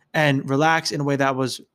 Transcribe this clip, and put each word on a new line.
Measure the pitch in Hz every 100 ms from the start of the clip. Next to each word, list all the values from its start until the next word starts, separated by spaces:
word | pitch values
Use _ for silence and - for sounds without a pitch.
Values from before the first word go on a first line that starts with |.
| _
and | 160 147 135 127
relax | 135 156 165 160
in | 151
a |
way | 143 139
that | 139 131
was | 127 - -